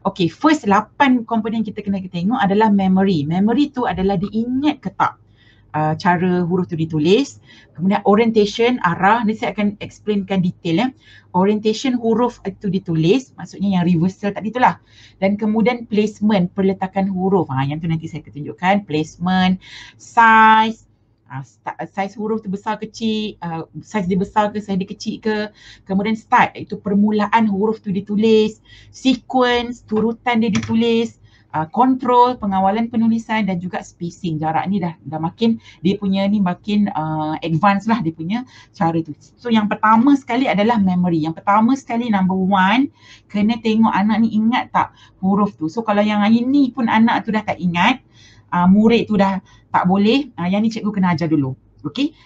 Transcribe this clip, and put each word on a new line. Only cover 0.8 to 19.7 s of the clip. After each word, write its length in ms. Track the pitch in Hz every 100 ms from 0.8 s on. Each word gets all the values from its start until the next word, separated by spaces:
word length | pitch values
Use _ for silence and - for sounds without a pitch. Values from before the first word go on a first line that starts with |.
| 220 - 285 254 226
komponen 400 | 226 220 226 214
kita 160 | 202
kena 160 | 202 196
tengok 400 | 185 175 180 240
adalah 320 | 190 196 220
memory. 560 | 202 190 190 196 175 143
Memory 480 | 175 208 240 294 -
tu 80 |
adalah 320 | 233 180 190 196
diingat 720 | 202 208 240 254 294 - 185
ke 0 | -
tak, 240 | 147 - _ _ _ _ _ 151
uh, 240 | 156 156
cara 480 | 190 175 185 180 170
huruf 240 | 180 175
tu 80 | 165
ditulis. 640 | 160 156 151 214 277 - - - - -
Kemudian 260 | 180 208 196
orientation, 720 | 202 233 220 202 - 233 254 175
arah. 340 | 170 185 233 214
Ni 80 | 220
saya 160 | 233
akan 240 | - 208 208
explainkan 580 | - - - 208 185 190
detail 380 | 180 - 175 165
ya. 100 | 254 - _ - _ 180
Orientation 560 | 190 214 214 220 269 247
huruf 400 | 226 220 240 - 190
itu 160 | 185 208
ditulis, 560 | 185 190 165 160 240 262 -
maksudnya 400 | 175 - 196 185
yang 80 | 175
reversal 480 | 175 180 - 202
tadi 160 | 175 196
tu 80 | 247
lah. 240 | 247 175 _ - - -
Dan 160 | 196 208
kemudian 480 | 214 214 220 247 240
placement, 640 | 202 208 - 208 208 175 -
perletakan 560 | 190 190 185 196 196
huruf. 320 | 185 185 190 156
Ha, 80 | 131 135
yang 80 | 151
tu 80 | 170
nanti 240 | 160 165
saya 160 | 151 -
akan 80 |
tunjukkan. 420 | 147 147 - 180 202 196
Placement, 720 | 147 156 - 175 185 185 185 -